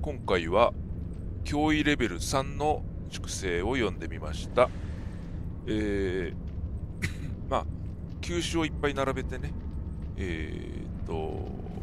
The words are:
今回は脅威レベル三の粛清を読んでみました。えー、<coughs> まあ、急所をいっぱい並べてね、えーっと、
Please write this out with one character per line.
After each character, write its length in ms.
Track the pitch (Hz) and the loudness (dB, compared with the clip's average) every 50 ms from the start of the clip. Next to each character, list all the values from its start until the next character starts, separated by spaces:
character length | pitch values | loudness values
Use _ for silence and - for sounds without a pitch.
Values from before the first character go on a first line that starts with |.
| - | 6
今 160 | 151 143 127 | 4 4 4
回 280 | - - 101 92 82 82 | 4 4 6 6 6 6
は 220 | 87 104 117 110 - - - - - - - - - - - - - - - | 8 8 8 8 6 0 -4 -4 -4 -4 -4 -6 -6 -4 -4 -4 -4 -4 -2
脅 300 | - 143 147 151 156 156 | 0 2 4 6 6 6
威 80 | 151 143 | 6 6
レ 120 | 147 147 | 4 6
ベ 140 | 139 120 104 | 4 4 2
ル 120 | 87 82 | 2 -2
三 380 | - - - 135 135 139 - - | -2 2 2 2 2 2 -2 0
の 240 | 143 151 151 - - - - - - - | 2 2 2 2 0 -4 -6 -6 -8 -6
粛 180 | - - - - | -6 -6 -4 -4
清 400 | - - 98 92 87 87 90 107 | -4 -2 0 2 2 2 2 2
を 80 | 131 | 2
読 140 | 135 113 98 | 4 2 2
ん 80 | 87 80 | 2 0
で 100 | 82 - | -4 -4
み 120 | - - | -4 -4
ま 160 | 78 76 78 | -4 -4 -2
し 140 | - - - | -2 -4 0
た。 200 | - 120 127 123 - - - - - - - - - - - - - - - - - - - | 6 6 6 6 4 -4 -6 -4 -6 -6 -6 -6 -6 -6 -8 -6 -6 -6 -6 -6 -8 -8 -4
え 680 | 113 110 107 107 104 101 101 98 92 90 95 87 78 | -2 0 0 2 2 2 2 2 2 0 0 -2 -2
ー、 40 | - - - - - - - - - - - - - - | -4 -6 -6 -6 -6 -4 -4 -4 -4 -4 -6 -6 -6 -4
<coughs> 480 | - - - - - - - - - - | -4 -4 -4 -4 -6 -6 -6 -6 -4 0
ま 80 | 131 120 | 0 0
あ、 80 | - - - - - - - - - - - - | 0 -2 -6 -6 -6 -6 -6 -8 -8 -8 -8 -6
急 220 | - 156 175 170 165 | -4 -2 0 0 0
所 160 | - - 170 | 2 2 2
を 60 | 160 151 | 2 2
い 20 | |
っ 20 | 147 - | 0 0
ぱ 100 | - 143 | 0 0
い 40 | 139 | 2
並 200 | 135 135 131 131 | 2 0 0 0
べ 100 | 131 131 | 0 -2
て 160 | - 139 127 | -4 -4 -4
ね、 120 | - - - - - - - - - - - - - - - | -4 -4 -6 -4 -6 -6 -6 -4 -6 -6 -6 -6 -6 -6 -4
え 680 | - 98 90 85 78 78 76 78 80 78 - - - - | -2 -2 -2 0 -2 -2 -4 -4 -6 -6 -6 -6 -6 -6
ー 200 | - - - - | -6 -6 -6 -4
っ 40 | - | -2
と、 400 | 82 82 80 80 76 - - - - - - - - - | -2 -2 -2 -2 -2 -4 -4 -4 -6 -6 -6 -6 -6 -6